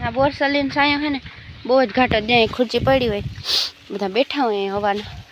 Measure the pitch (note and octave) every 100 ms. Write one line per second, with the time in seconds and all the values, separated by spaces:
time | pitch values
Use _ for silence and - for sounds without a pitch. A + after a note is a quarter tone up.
0 | A#3+ A#3 C#4 - C#4 C#4+ C#4 C#4+ C#4+ C#4+
1 | D4+ C#4 - - - - A3+ C4 A#3+ B3+
2 | B3 A3 G#3+ A#3+ A3 - A#3 A#3+ B3+ C4+
3 | A#3+ G3+ - - - - - - - G3
4 | G3 G3+ C#4 - A3 G3+ G3 G3+ G#3 G#3
5 | G#3 - -